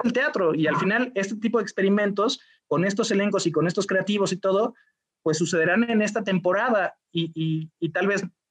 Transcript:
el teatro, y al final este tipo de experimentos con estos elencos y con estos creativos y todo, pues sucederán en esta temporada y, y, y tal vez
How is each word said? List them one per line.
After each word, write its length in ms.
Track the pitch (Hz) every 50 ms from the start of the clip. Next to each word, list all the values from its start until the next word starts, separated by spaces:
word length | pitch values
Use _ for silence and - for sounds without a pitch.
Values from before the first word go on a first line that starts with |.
| -
el 100 | 233 -
teatro, 400 | 247 277 302 285 214 185 160 156
y 120 | 156 151
al 100 | 151 147
final 360 | 156 180 190 214 240 254 254 -
este 220 | 196 196 196 226
tipo 220 | 214 - 226 233 226
de 40 | 202
experimentos 760 | - - - 190 196 202 208 208 202 202 196 208 - - - - _ _ _ _
con 200 | - 147 147 180
estos 240 | 196 202 220 220 -
elencos 360 | 202 196 202 208 190 190 -
y 60 | 175 147
con 140 | 156 156
estos 200 | 180 170 202 190
creativos 460 | 196 190 185 190 196 208 202 196 170 185
y 60 | 180
todo, 340 | - 190 190 196 226 254 - _ _ _ _ _ _ _ _ _ -
pues 140 | 160 156
sucederán 480 | 160 175 160 185 165 160 175 180 220 240 233
en 100 | 226 214
esta 240 | 214 208 208 226 196
temporada 680 | 202 190 175 175 180 185 202 233 254 226 202 175 170 - _ _ _ -
y, 180 | 170 165 165 165
y, 360 | 160 160 160 156 160 160 160 _ -
y 120 | 170 160
tal 160 | 165 180 190
vez 180 | 196 202 - 196 170 - _ _ _